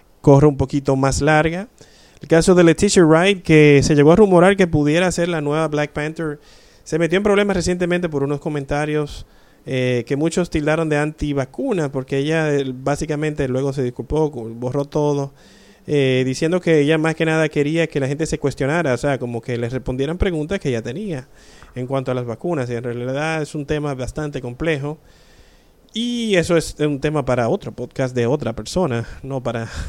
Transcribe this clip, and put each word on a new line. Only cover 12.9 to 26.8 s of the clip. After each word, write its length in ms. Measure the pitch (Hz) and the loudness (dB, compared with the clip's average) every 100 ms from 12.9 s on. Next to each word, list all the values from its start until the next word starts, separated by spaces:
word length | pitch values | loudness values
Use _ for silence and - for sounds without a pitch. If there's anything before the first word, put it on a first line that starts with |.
| 147 156 147 156 151 135 | -4 -4 -4 -4 -4 -2
luego 260 | 127 139 | -2 -4
se 80 | 135 | -4
disculpó, 480 | 123 123 120 151 156 | -6 -6 -4 -2 -2
borró 560 | 127 113 117 123 180 185 | -4 -12 -8 -6 -4 -2
todo, 480 | 156 147 143 139 - - - - - - | 0 0 0 -4 -12 -20 -20 -20 -16 -2
eh, 360 | 147 135 131 | 0 2 2
diciendo 340 | 127 127 160 180 | 0 -2 -2 0
que 220 | 170 160 | 2 4
ella 160 | 143 160 | 4 2
más 200 | 160 160 | 0 0
que 100 | 160 | 0
nada 240 | 160 156 | 0 0
quería 360 | 151 143 165 160 | 0 0 0 -2
que 140 | 147 | -2
la 80 | 131 | -4
gente 160 | 143 | -4
se 140 | 156 156 | -4 -2
cuestionara, 560 | 139 - 135 170 156 | -4 -2 -2 0 0
o 20 | 123 | 0
sea, 220 | 147 131 | -2 -2
como 240 | 123 117 | -4 -8
que 160 | - 120 | -6 -4
les 160 | 120 | -4
respondieran 420 | 127 123 127 139 175 | -6 -6 -4 -4 -2
preguntas 420 | 208 160 151 196 | -2 -2 -4 -4
que 120 | 147 | -4
ella 120 | 117 | -4
tenía 460 | 123 139 214 143 127 - - - - | -6 -8 -8 -10 -12 -20 -20 -20 -16
en 120 | 127 127 | -12 -6
cuanto 260 | 135 131 | -6 -4
a 20 | |
las 100 | 127 | -6
vacunas, 460 | 120 113 175 160 123 | -6 -8 -6 -4 -4
y 40 | |
en 80 | 117 | -6
realidad 600 | 123 120 123 139 156 160 | -6 -8 -6 -6 -4 -4
es 120 | 147 | -6
un 120 | 151 135 | -8 -6
tema 280 | 151 147 | -4 -4
bastante 460 | 127 123 - 151 143 | -6 -8 -8 -8 -8
complejo, 580 | 123 123 160 147 143 156 _ _ _ _ - _ _ _ _ | -10 -6 -4 -4 -6 -10 _ _ _ _ -20 _ _ _ _
y 400 | 220 240 240 226 | -6 -4 -4 0
eso 240 | 185 165 170 | 0 2 0
es 180 | 151 | 0
un 220 | - | -4